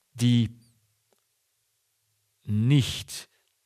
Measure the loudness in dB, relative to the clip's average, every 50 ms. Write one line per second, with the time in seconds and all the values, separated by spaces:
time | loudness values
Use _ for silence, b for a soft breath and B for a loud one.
0 | _ _ -6 0 2 2 2 2 0 -2 -6 -14 _ _ _ _ _ _ _ _
1 | _ _ _ _ _ _ _ _ _ _ _ _ _ _ _ _ _ _ _ _
2 | _ _ _ _ _ _ _ _ -8 -4 -2 -2 2 2 2 2 2 0 -4 -10
3 | -12 -14 -16 -18 -18 _ _ _ _ _ _ _ _